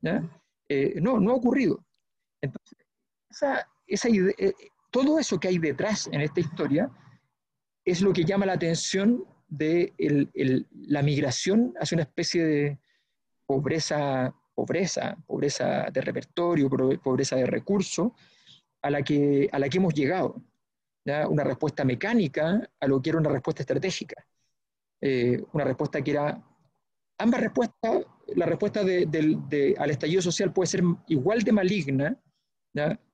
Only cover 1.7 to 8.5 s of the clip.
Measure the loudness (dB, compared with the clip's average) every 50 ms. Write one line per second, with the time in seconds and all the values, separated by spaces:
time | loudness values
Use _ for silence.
1.7 | 0 -2 _ _ _ _ _ _ _ _ _ _ _ _ -10 -10 -10 -10 _ -20
2.7 | -20 _ _ _ _ _ _ _ _ _ _ _ -8 -4 -2 -2 -2 -2 -4 _
3.7 | _ _ _ _ -4 -2 2 2 4 4 4 2 2 2 0 -2 -2 -2 -10 -20
4.7 | _ _ _ _ -2 0 2 4 4 2 2 0 -2 -2 0 0 0 0 0 -2
5.7 | -2 -2 -2 -2 -2 -4 -4 -4 -4 -4 -4 -2 -2 -2 -4 -4 -4 -4 -2 0
6.7 | 2 0 0 -2 -4 -12 -20 -20 -20 _ _ _ _ _ _ _ _ _ _ _
7.7 | _ _ _ -2 0 2 2 2 2 2 2 0 2 0 0 0